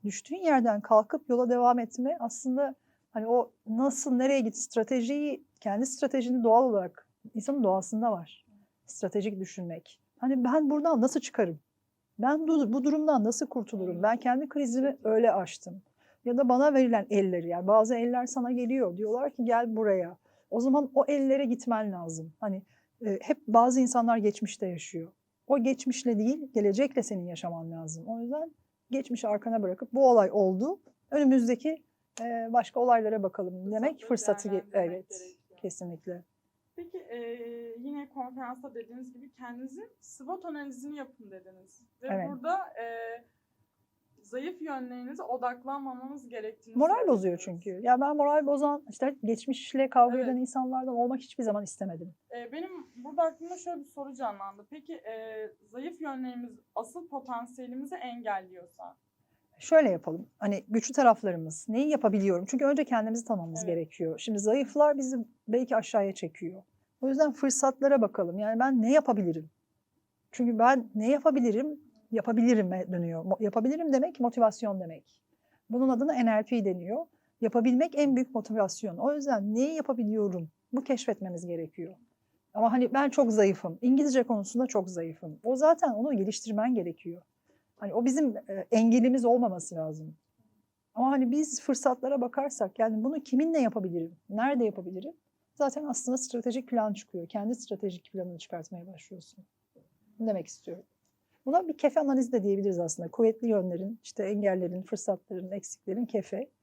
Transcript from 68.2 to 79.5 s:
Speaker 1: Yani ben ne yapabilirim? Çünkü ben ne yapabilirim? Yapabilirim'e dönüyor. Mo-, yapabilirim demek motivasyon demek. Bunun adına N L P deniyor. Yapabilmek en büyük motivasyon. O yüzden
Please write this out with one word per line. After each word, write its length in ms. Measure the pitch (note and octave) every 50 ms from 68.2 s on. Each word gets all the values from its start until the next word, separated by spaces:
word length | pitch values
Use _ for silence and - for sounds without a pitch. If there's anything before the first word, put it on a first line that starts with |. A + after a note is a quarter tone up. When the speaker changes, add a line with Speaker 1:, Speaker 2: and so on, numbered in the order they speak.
| F#3+ E3+ E3+ G3
Speaker 1:
Yani 200 | G#3 G#3+ A3+ A3+
ben 220 | B3 C4+ C4+ A#3+
ne 100 | A3 A#3
yapabilirim? 580 | C#4 D#4 D4 C#4+ A#3+ G#3 G3 F3 D#3+ D#3+ D#3+ - _ _ _ _ _ _ _ _ _ _ _ _ _ _ _ _
Çünkü 280 | - - B3+ A#3+ A#3 G#3+
ben 300 | A3+ B3 C4+ C4 A3+ A3 -
ne 140 | G#3+ G#3+ A#3
yapabilirim? 720 | C#4 D4 C#4+ D#4+ C#4 C#4 A#3+ A#3+ G3+ A3 C4+ D4+ D4+ - _ _ _ _ _ _
Yapabilirim'e 800 | A3 A3+ - A#3 A3+ A3 A#3 A#3+ B3 G#3+ G3 F3+ F3+ F#3 F#3 -
dönüyor. 340 | F3+ F3 E3+ E3 E3 E3 E3
Mo-, 180 | F#3+ F#3+ F3+ A3
yapabilirim 500 | G3+ G3 A#3 A3 B3+ C#4+ D#4+ E4+ D#4 C4+
demek 260 | C4+ C4+ F4 - -
motivasyon 600 | B3 A#3+ A#3 B3+ A#3 G#3+ G#3+ - A#3 G#3 G3 F#3
demek. 440 | F#3 E3 D#3+ - _ _ _ _ _ _ _ _ _ _ _ _ _ _
Bunun 200 | A3 B3 C4 C4
adına 240 | C4 A#3 C#4 D4+ D#4+
N 260 | B3+ A#3+ A3+ A3 G#3+
L 40 | G#3+
P 220 | - B3 A#3 G3+
deniyor. 400 | G3 F#3 F3+ E3+ F3+ A3 C#4+ E4 _ _ _ _ _ _ _
Yapabilmek 580 | - A3 - A#3+ A3 B3+ B3 B3 D#4 E4+ - C#4+
en 160 | D4 C#4 C4
büyük 200 | B3 C4 C4 -
motivasyon. 640 | A3+ G#3+ - G#3+ A3 G3+ F#3 - - - G3+ E3+ -
O 160 | - C4+ D4
yüzden 400 | D4+ C4+ C#4+ C4 G#3+ G3 G#3